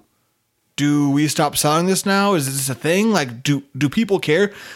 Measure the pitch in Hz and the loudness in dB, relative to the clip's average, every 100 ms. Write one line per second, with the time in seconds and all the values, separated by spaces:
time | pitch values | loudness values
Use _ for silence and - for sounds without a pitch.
0 | _ _ _ _ _ _ _ - 147 147 | _ _ _ _ _ _ _ -4 0 2
1 | 143 139 151 - 147 147 151 156 180 190 | 2 2 0 0 -2 0 0 2 0 0
2 | 196 196 202 185 135 139 135 127 151 180 | 0 0 2 0 -2 -4 -6 -4 0 2
3 | 220 196 139 117 127 143 - 135 143 214 | 2 2 -2 -4 -2 -2 -4 -4 -2 0
4 | 226 190 - 156 202 - - | 0 0 2 2 2 -2 -18